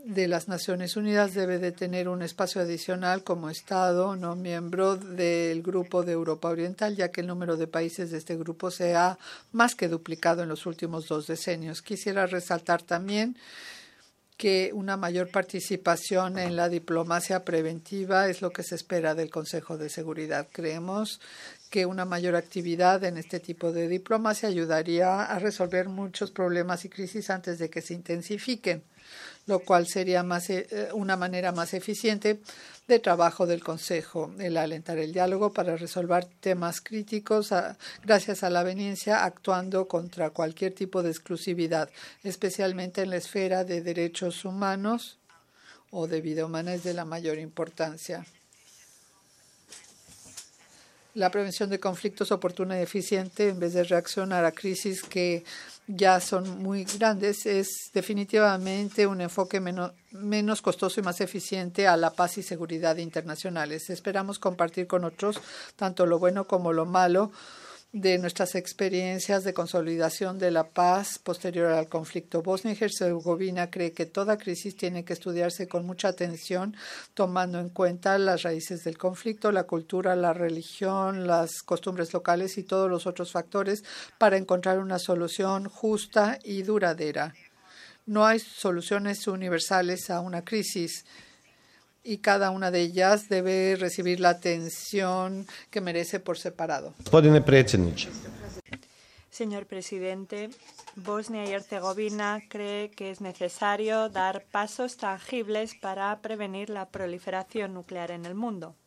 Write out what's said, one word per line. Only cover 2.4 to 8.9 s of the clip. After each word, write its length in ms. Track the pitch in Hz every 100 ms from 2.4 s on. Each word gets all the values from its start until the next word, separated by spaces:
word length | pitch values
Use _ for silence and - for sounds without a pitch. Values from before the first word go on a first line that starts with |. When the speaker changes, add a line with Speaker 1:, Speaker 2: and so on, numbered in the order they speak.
| 185 196
Speaker 1:
adicional 600 | 170 165 - 185 180 185
como 260 | 190 170 156
Estado 680 | 160 - 190 185 175 196 190
no 200 | 170 175
miembro 600 | 180 170 170 180 190 190
del 680 | 196 180 170 170 165 165
Grupo 420 | 175 185 175 180
de 100 | 175
Europa 360 | 165 160 156 170
Oriental, 460 | 170 175 190 214 196
ya 160 | 180
que 100 | 180
el 60 | 175
número 280 | 180 175 160
de 120 | 160
países 440 | 165 165 165 170
de 60 | 160
este 180 | 160 165
grupo 360 | 165 165 185
se 240 | 180 175